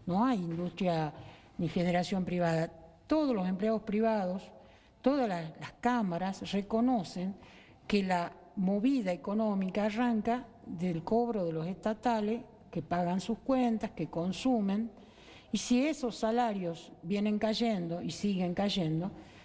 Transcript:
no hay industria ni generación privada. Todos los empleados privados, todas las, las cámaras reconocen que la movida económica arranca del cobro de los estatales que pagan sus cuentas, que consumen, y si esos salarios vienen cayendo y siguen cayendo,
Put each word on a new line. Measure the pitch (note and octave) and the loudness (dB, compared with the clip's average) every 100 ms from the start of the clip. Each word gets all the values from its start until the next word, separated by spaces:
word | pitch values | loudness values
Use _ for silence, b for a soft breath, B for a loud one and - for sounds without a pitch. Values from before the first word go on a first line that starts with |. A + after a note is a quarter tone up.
| - | 0
no | F#3 | 2
hay | C4 G#3+ | 4 2
industria | E3+ E3 F3 - F3+ E3 D3+ - B B B - | -2 -4 -4 0 2 2 0 -4 B B B -4
ni | E3 | -2
generación | F#3+ F3 F3 F3 F#3+ | 2 2 2 2 0
privada. | E3+ F3 E3+ E3 E3 - - - - | 0 2 2 2 0 -6 -20 -10 0
Todos | D#4 C#4+ G#3+ | 2 2 2
los | F3+ | 0
empleados | F#3+ A3 A3 | 0 0 0
privados, | G#3+ G#3 A3+ G#3+ F3+ F#3+ - - B B B - | 0 0 2 2 -2 -4 -10 -20 B B B -2
todas | B3+ C#4+ A3+ | 0 2 0
las, | F3 D#3+ - | -2 -6 -12
las | D3 - | -16 -2
cámaras | A#3+ A#3+ G3 E3+ F#3+ G3 F#3+ | 0 2 0 -2 -4 -6 -4
reconocen | G3+ G3+ A3 B3+ A#3+ D#3+ F#3 F#3+ G3 B B B B - | -4 0 2 2 2 -2 -4 -6 -6 B B B B 0
que | G3+ | 0
la | F#3+ F3 E3+ - - - | 2 0 -2 -8 -10 -2
movida | F#3 G3+ B3+ C#4 F#3 | 0 2 2 2 0
económica | F3 G3+ G#3+ A3 G3 F#3 G#3 G#3+ | -2 -2 0 0 0 0 0 0
arranca | G#3 B3 A3 A3+ B3 - - - | 2 0 2 0 -2 -4 -16 -12
del | E3+ F3+ E3 | -4 -2 -2
cobro | - A3+ A#3+ G#3+ E3+ | 0 2 2 0 -2
de | |
los | D#3+ E3 | -2 -4
estatales | F#3+ G#3+ A3 B3 A3+ G#3 A#3 - - - | -4 -4 -2 0 0 0 -2 -6 -20 -10
que | E3+ | -8
pagan | E3 F3 F3 F#3 | -2 0 0 0
sus | - A3 | -2 -4
cuentas, | - C4 B3 A3 A3 | 0 2 2 2 -2
que | - D3+ | -4 -4
consumen, | E3 F3+ F3+ C4 A#3 G3 G3+ A3+ - B B B B B | -2 -2 0 0 2 2 0 -2 -8 B B B B B
y | G#3 | -2
si | - B3 D4+ | 2 4 2
esos | D4+ A#3+ - | 0 -4 -2
salarios | A3 A#3+ A#3 G3+ E3+ E3 - - | 0 2 2 0 -4 -6 -10 -10
vienen | E3+ G3+ G#3+ G#3 | -2 0 2 2
cayendo | A3 G#3+ A#3 G3 E3+ F3 | 0 2 2 0 -2 -4
y | E3+ | -6
siguen | - G3+ F#3 F3+ | -2 0 0 0
cayendo, | F3 G3 F#3+ D#3+ D#3+ F#3+ - B B | 0 0 0 0 0 -2 -8 B B